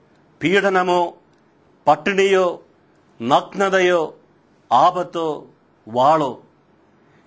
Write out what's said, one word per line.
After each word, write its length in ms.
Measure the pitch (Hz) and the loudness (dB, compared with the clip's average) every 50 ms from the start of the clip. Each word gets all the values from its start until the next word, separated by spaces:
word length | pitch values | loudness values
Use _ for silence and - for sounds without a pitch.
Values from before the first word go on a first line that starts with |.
| _ _ _ _ _ _ _ _ - | _ _ _ _ _ _ _ _ -4
പീഡനമോ, 720 | 160 185 202 196 196 190 185 180 180 180 180 175 170 - - _ _ _ _ _ _ _ _ _ _ _ _ _ 143 | 0 0 0 0 0 0 0 0 0 0 -2 -2 -4 -6 -14 _ _ _ _ _ _ _ _ _ _ _ _ _ 0
പട്ടിണിയോ, 760 | 151 151 - 202 196 190 196 196 196 185 185 175 - - - _ _ _ _ _ _ _ _ _ _ - | 0 0 -2 -2 0 0 2 2 2 2 0 0 -4 -8 -14 _ _ _ _ _ _ _ _ _ _ -12
നഗ്നതയോ, 960 | 117 120 143 175 180 - - 185 202 196 185 190 185 180 180 170 156 - - - _ _ _ _ _ _ _ _ _ _ | -2 0 0 0 0 -2 -4 -4 -2 0 0 2 2 2 2 0 -2 -4 -8 -16 _ _ _ _ _ _ _ _ _ _
ആപത്തോ, 760 | 117 123 151 175 170 180 175 175 175 175 165 160 147 143 - - _ _ _ _ _ _ _ 110 | 2 4 4 2 2 -2 -6 -6 -6 -6 -6 -6 -6 -8 -12 -18 _ _ _ _ _ _ _ -8
വാളോ?" 560 | 110 123 127 143 160 160 147 131 120 - - _ _ _ _ _ _ _ _ _ _ _ _ _ _ _ _ | -2 0 2 2 2 2 0 -4 -6 -10 -16 _ _ _ _ _ _ _ _ _ _ _ _ _ _ _ _